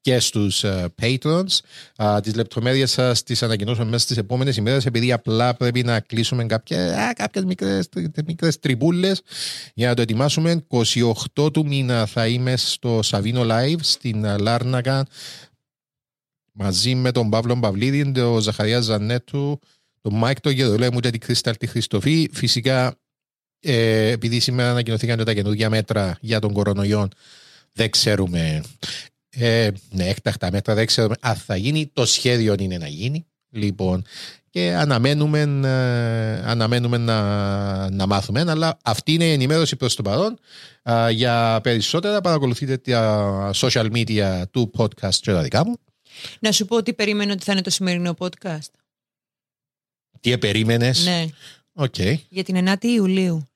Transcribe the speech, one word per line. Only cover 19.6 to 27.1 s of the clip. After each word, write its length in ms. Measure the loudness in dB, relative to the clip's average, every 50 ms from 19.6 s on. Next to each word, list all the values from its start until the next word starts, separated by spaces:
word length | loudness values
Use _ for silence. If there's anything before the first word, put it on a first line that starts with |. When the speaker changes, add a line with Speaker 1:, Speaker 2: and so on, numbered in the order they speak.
| _ _ _ _ _ _ _ _
Speaker 1:
τον 140 | _ -2 0
Μάικ 260 | 2 2 2 0 0
τον 120 | 0 -2 0
Γεδολέμου 480 | 2 2 2 4 2 2 2 0 0
και 100 | 0 0
την 100 | -2 -2
Κρίσταλ 360 | -4 -2 -2 -2 0 -2 -4
τη 100 | -4 -6
Χριστοφή. 640 | -4 -4 -4 -4 -2 -2 0 2 2 2 2 0 0 -2
Φυσικά, 680 | -4 -2 0 0 0 0 0 2 2 0 0 -2 _ _ _ _ _ _ _ _ _ _ _ _ _
ε, 500 | _ 0 2 2 4 4 4 2 2 2
επειδή 300 | 0 0 -2 -2 0 0
σήμερα 300 | 0 0 0 0 0 2
ανακοινωθήκαν 540 | 2 0 0 0 -2 -2 -2 -2 -2 0 0
τα 100 | 0 0
καινούργια 360 | 0 0 0 0 0 0 0
μέτρα 460 | 2 0 0 0 0 0 0 -2 -4 -6
για 180 | -4 -2 -2 0
τον 140 | 0 0 0
κορονοϊό, 560 | 0 0 0 0 0 0 2 2 2 0 -2